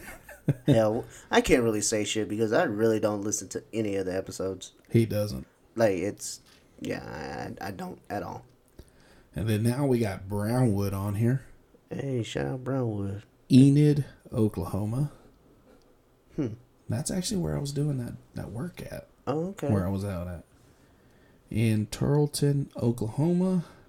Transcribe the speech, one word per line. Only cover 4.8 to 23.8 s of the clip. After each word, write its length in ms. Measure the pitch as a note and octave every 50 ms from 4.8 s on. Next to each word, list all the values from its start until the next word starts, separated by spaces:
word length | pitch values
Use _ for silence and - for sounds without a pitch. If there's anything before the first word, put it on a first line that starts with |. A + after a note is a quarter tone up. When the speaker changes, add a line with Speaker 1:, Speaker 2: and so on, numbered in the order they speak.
| _ -
Speaker 1:
He 160 | - A#2 A2+
doesn't. 400 | G2+ G#2 G#2 G#2 G#2+ C2 C2 - _ _ _ _ _ -
Speaker 2:
Like, 220 | A2 A#2 G#2+ F#2+
it's, 440 | E2+ F2+ G2+ - - - - - - _ - - - _ _ _ -
yeah, 220 | - - - - - - - - - - - - - - - -
I, 60 | -
I, 40 | G3+
I 20 |
don't 280 | G3+ F3+ F#3 F3+ - - _ -
at 100 | G3 G#3
all. 240 | - - - - - _ _ _ _ _ _ - - _ _ _ - - - - _ _ -
Speaker 1:
And 140 | - G2 A2
then 140 | G#2+ G#2 A2
now 240 | A#2 B2 C#3 C#3+
we 100 | C3+ B2+
got 320 | A#2 A2+ G2 F#2+ - F#2+ G2
Brownwood 640 | G#2 G2+ G#2 A2 A#2+ B2+ C3 A#2 G2 G2 G2+ G2 F#2+
on 220 | F#2+ G2 G#2 G2+
here. 300 | G#2 A#2 A#2 C3 C3+ - - - - _ _ _ - _ -
Speaker 2:
Hey, 320 | - C#3+ C#3 C#3 C3 A#2+
shout 240 | G#2+ - - - C#3
out 180 | C#3 C#3 C3 B2+
Brownwood. 600 | B2+ C3+ C3+ B2 A2+ G#2+ G2+ G2 G2 G2 G#2 - _ _ _ _ -
Speaker 1:
Enid, 540 | C3+ B2+ C3+ C#3+ C#3 D3 D3+ D3+ C#3+ D3 C3 - - - - -
Oklahoma. 800 | - B2 A2 G#2+ - F#2 E2+ F2 G#2 G2 G#2+ G#2 A#2 C3 D3+ D3 - - - - - _ _ _ _ _ _ - - _ _ _ _ _ _ _ _ _ _ _ -
Speaker 2:
Hmm. 120 | E3 C#3+ G#2+ A2 - - _ _ _ _
Speaker 1:
That's 220 | - A2 A#2 D#3 -
actually 280 | - F#3 F3 - A3 F3+
where 160 | E3 D#3 D3+
I 20 | D3
was 120 | C#3+ C#3
doing 260 | C#3+ C#3+ D3 D3+ C#3+
that, 160 | B2 A#2 - - - - _ -
that 160 | - C#3+ -
work 300 | F#2+ A#2 E3+ F3 - - -
at. 240 | - - - - _ _ _ -
Speaker 2:
Oh, 220 | B2+ C#3+ D#3 E3 F#3
okay. 180 | G3 - D3+ C#3+
Speaker 1:
Where 160 | G#2+ G2 F2+
I 20 | F#2
was 160 | G2 F#2+ G2+
out 220 | G2+ F#2+ F2 F2
at. 160 | F2+ F2 E2+ - _ _ _ _ - _ _ _ _ _ _ _ _ _ _ _ _ _ _ _ -
In 380 | - G#2+ A#2 A2+ A2 G#2+ G#2
Turleton, 840 | - - - C3 B2+ C#3+ D3 D3 D3 - - D3 C#3+ C#3+ C#3 C#3 - -
Oklahoma. 880 | - A#2+ A#2+ A#2+ B2+ G#2 A2+ - - D3 E3+ F3 F3+ F3+ F#3+ F#3 F3 D#3 - - -